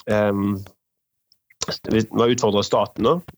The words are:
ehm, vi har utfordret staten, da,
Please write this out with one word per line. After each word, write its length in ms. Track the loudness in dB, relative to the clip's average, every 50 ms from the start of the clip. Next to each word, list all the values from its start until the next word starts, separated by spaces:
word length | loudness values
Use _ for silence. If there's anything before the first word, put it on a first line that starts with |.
| -4 -2
ehm, 360 | 0 2 2 2 0 0 0 0 -2 -4 -8 -12 -20 _ _ _ _ _ _ _ _ _ _ _ _ _ _ _ _ -10 -8 -8 -8 -8 -4 -2 0
vi 80 | 0 -2 0
har 220 | 0 0 2 2 2
utfordret 340 | 2 0 0 2 0 0
staten, 400 | 0 0 0 0 -2 -2 0 0
da, 80 | 0 0 0 -4 -10 -8